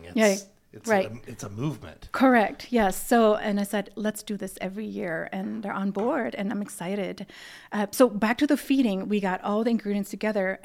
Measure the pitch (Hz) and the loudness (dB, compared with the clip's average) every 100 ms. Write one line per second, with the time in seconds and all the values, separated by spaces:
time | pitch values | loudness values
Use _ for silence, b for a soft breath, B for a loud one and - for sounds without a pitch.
0 | 85 139 220 196 - _ _ - 226 202 | -6 2 4 2 -4 _ _ -12 0 0
1 | 143 117 - 107 107 101 143 120 85 78 | 0 -6 -14 -12 -10 -4 -4 -6 -12 -16
2 | - - 262 247 202 - - 240 196 185 | -10 4 6 6 4 -2 -2 2 2 0
3 | - 240 220 214 214 202 202 208 196 - | 2 6 6 4 2 -2 0 -2 -4 -4
4 | 214 208 - 202 190 - 185 196 214 202 | -4 -4 -8 -8 -8 -6 -8 -6 -8 -6
5 | 196 165 - 190 208 220 202 196 196 196 | -4 -4 -4 -6 -6 -6 -6 -2 -2 0
6 | 226 302 226 - 196 202 202 - 175 202 | 0 0 -2 -4 -4 -4 -6 -8 -6 -4
7 | 180 185 196 B B B B 214 202 - | -4 -8 -14 B B B B -4 -4 4
8 | 247 208 214 233 294 294 - 269 240 190 | 4 6 0 2 2 2 2 2 4 2
9 | 190 208 190 180 202 208 233 226 202 202 | 0 0 0 -2 0 0 2 0 0 -2
10 | 202 202 214 208 190 190 | -4 -4 -2 0 0 -2